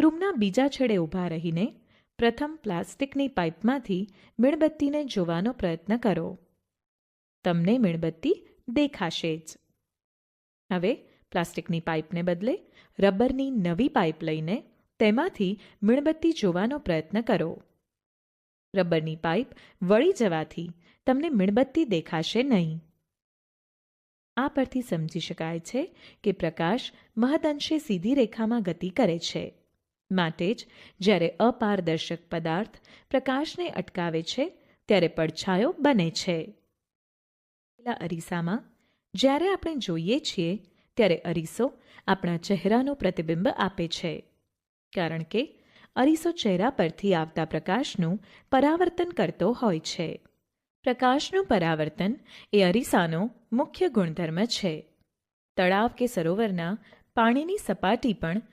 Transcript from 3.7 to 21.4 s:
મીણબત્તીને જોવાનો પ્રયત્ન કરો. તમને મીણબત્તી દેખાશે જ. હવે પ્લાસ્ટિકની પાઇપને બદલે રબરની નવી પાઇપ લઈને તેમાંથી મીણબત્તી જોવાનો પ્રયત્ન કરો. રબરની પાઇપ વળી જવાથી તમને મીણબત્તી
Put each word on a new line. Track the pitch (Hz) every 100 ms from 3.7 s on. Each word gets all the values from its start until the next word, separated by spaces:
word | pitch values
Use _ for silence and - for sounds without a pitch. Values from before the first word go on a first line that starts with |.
| 277 - 180 208 - - -
મીણબત્તીને | 254 311 302 311 285 302
જોવાનો | 277 202 170 170 208
પ્રયત્ન | 254 180 165 - 233
કરો. | 233 170 175 180 _ _ _ _ _ _ _ _ _ _
તમને | 185 170 170 254
મીણબત્તી | 202 165 165 160 285 415 - _ -
દેખાશે | 240 285 - 170 - 165 160
જ. | - - _ _ _ _ _ _ _ _ _ _ -
હવે | 180 180 302 - _ _
પ્લાસ્ટિકની | 185 170 - - 165
પાઇપને | 165 160 156 175
બદલે | 180 170 214 349 - _ _ -
રબરની | 202 190 254 262 269
નવી | 247 175 170 277
પાઇપ | 254 165 160
લઈને | 160 156 156 240 - _ _ -
તેમાંથી | 214 220 359 - 190 208 - -
મીણબત્તી | 202 262 294 320 330
જોવાનો | 311 202 175 220 285
પ્રયત્ન | - 160 - 208
કરો. | 240 185 160 - _ _ _ _ _ _ _ _ _ _ _
રબરની | 196 175 165 160 160
પાઇપ | 170 175 262 - - -
વળી | 180 214 339
જવાથી | 381 214 160 156 - 170 - _ _ -
તમને | 262 339
મીણબત્તી | 240